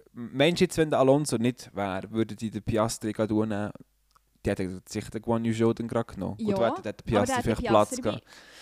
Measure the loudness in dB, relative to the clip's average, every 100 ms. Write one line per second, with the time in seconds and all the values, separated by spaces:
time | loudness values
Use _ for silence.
0 | _ -14 -6 2 2 4 2 2 2 4
1 | 6 6 4 0 0 -2 -8 -6 -4 -4
2 | -4 -2 -2 -2 -6 -6 -2 0 0 0
3 | -4 -2 0 2 0 -2 -6 -10 -20 _
4 | _ _ _ _ -4 -2 -4 -8 -10 -10
5 | -8 -8 -2 0 0 2 2 2 -2 -4
6 | -4 -6 -8 -6 -2 0 0 -2 -8 -10
7 | 0 2 2 0 0 -2 2 4 4 0
8 | -6 -6 -10 -20 -20 -20